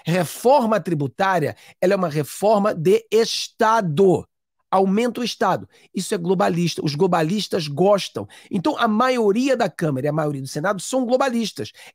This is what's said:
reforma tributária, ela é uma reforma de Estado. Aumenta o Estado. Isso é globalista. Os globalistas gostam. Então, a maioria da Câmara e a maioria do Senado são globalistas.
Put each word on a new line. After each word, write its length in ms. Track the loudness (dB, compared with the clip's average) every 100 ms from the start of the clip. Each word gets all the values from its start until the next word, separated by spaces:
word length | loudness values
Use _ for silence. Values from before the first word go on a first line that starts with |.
reforma 760 | -2 0 -2 0 4 4 4 0
tributária, 760 | -2 -2 -2 -2 0 0 -2 -6 -16 -8
ela 140 | -2
é 20 | -2
uma 140 | -2
reforma 640 | -4 -6 -2 2 2 2
de 320 | 0 2 2 2
Estado. 1160 | 0 0 -2 -6 -2 2 2 0 2 4 2 -2 _ _ _ _
Aumenta 520 | 0 2 2 0 -2
o 20 |
Estado. 420 | -4 -2 0 -2 -4 _ _ -8
Isso 180 | -4
é 40 | -4
globalista. 680 | -2 0 0 0 -2 -2
Os 100 | -4
globalistas 760 | 0 2 2 0 -2 -4 -4 -4
gostam. 580 | 0 4 2 0 -8 -12 -14 -8
Então, 260 | -4 -2 0
a 80 | 0
maioria 720 | 2 2 2 2 2 2 0
da 140 | -2
Câmara 380 | -2 -4 -2 -2
e 20 |
a 40 |
maioria 280 | -2 -2 -4
do 60 | -8
Senado 340 | -4 -4 -4
são 240 | -4 -2 0
globalistas. 640 | 2 2 0 -4 -6 -12 -12 -12